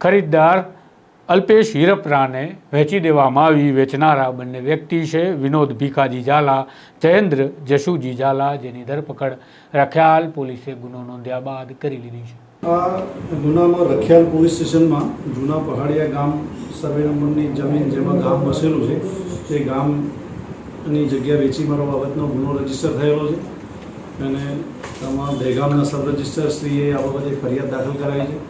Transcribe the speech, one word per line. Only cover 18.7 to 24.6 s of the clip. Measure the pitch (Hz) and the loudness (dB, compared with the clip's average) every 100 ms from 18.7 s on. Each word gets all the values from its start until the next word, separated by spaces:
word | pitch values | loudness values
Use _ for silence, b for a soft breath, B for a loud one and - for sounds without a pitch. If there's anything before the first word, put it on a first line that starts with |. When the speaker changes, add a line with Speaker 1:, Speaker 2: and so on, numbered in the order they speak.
| 156 117 | 0 0
Speaker 2:
છે, | - 185 - - - - | -2 -4 -8 -8 -10 -4
તે | 147 | -2
ગામની | 127 131 147 147 143 - - - - - - - 151 147 | -2 0 0 0 -4 -8 -12 -14 -14 -14 -14 -10 -2 0
જગ્યા | 139 135 127 147 | 0 -2 0 2
વેચી | 135 156 | 2 0
મારવા | 143 143 | -2 -2
બાબતનો | 143 131 135 160 147 | -2 -2 -4 -4 -2
ગુનો | 127 139 139 | -2 -2 -2
રજીસ્ટર | 135 135 160 | -4 -4 -4
થયેલો | 135 147 151 147 | 0 2 2 0
છે | 170 - - - - - - - - | -4 -8 -12 -14 -16 -16 -16 -14 -8
અને | 135 139 143 143 | -4 -4 -6 -8